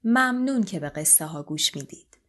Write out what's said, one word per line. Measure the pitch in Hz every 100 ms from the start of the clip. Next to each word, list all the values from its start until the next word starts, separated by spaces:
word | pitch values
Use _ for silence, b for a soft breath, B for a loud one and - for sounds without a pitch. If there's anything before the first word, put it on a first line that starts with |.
ممنون | 226 247 262 247 254 269
که | 202 170
به | 143
قصه | 151 151 - 156
ها | 156
گوش | 143 151 -
میدید. | 143 135 - _ _